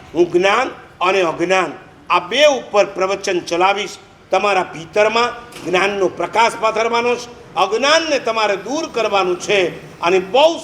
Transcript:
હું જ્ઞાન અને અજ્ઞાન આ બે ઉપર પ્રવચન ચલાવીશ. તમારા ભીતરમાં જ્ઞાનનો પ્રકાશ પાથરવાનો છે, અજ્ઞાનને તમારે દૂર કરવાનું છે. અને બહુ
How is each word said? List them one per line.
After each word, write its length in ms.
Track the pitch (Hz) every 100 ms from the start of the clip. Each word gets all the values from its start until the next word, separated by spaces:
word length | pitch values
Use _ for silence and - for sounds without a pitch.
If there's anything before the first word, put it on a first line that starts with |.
| -
હું 180 | 156 175
જ્ઞાન 360 | 175 190 220 262 - - -
અને 220 | 180 196
અજ્ઞાન 500 | 170 147 170 185 165 131 - - -
આ 100 | 175
બે 260 | 175 247 302
ઉપર 380 | 254 - 202
પ્રવચન 560 | 190 175 190 196 196 180
ચલાવીશ. 580 | - 170 185 202 190 - - - -
તમારા 320 | 190 208 190
ભીતરમાં 920 | 170 151 160 214 220 226 240 - - -
જ્ઞાનનો 440 | 160 180 196 202 180
પ્રકાશ 440 | - 180 208 226 -
પાથરવાનો 560 | 220 208 233 233 240 240
છે, 380 | - - -
અજ્ઞાનને 640 | 160 190 220 269 320 320 269
તમારે 380 | 214 226 214 190
દૂર 320 | 196 294 320
કરવાનું 520 | 233 214 196 185 180
છે. 280 | - 202 175 160 - -
અને 180 | 170 185
બહુ 400 | 180 254 320 330